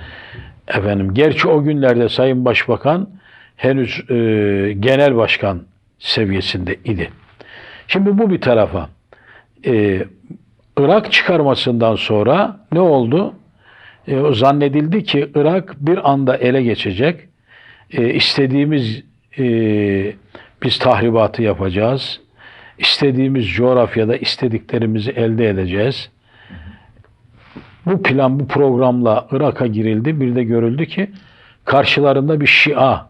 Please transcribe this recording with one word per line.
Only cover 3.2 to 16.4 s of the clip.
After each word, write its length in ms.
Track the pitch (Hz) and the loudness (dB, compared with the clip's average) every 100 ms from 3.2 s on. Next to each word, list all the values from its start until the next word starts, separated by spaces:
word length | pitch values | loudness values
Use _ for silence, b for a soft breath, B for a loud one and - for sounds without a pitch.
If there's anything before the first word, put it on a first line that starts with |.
| B B B - | B B B -4
henüz, 540 | 127 135 120 - - | -2 0 -2 -6 -4
e, 40 | 120 113 107 104 101 98 104 | -2 0 2 0 0 -2 0
genel 360 | 107 135 143 117 | 2 4 4 2
başkan 460 | 107 - 104 90 - _ _ _ | 0 0 -4 -6 -10 _ _ _
seviyesinde 760 | - - 104 98 90 98 90 | -6 -2 0 -2 -4 -6 -6
idi. 360 | 95 - 98 85 - _ - B B B B B | -6 -6 -6 -6 -12 _ -20 B B B B B
Şimdi 300 | 185 196 202 | -2 2 2
bu 120 | 226 | 2
bir 100 | 180 | 0
tarafa. 480 | 127 117 98 92 80 _ _ b b b b _ - | 2 2 2 -2 -8 _ _ b b b b _ -2
E, 380 | 117 104 95 95 - - - _ _ _ - | 0 0 -2 -6 -14 -20 -20 _ _ _ 0
Irak 340 | 143 208 214 | 2 2 2
çıkarmasından 840 | - - 170 143 123 - 117 113 104 | -2 0 0 2 0 0 0 0 0
sonra 640 | - 107 107 160 220 - - | 0 0 2 2 0 -6 -4
ne 80 | 160 | 0
oldu? 540 | 185 139 117 151 208 - _ b b b b b - | 2 2 2 0 -2 -8 _ b b b b b -6
E, 80 | 135 | -2
o 180 | 147 | 0
zannedildi 680 | 117 131 147 143 143 156 208 | 2 2 4 2 0 0 -2
ki 260 | - 143 143 | 0 -2 0
Irak 420 | 147 147 185 185 - | 0 2 0 -4 -6
bir 300 | 143 185 147 | -2 0 2
anda 260 | 139 131 | 2 0
ele 260 | 127 | 0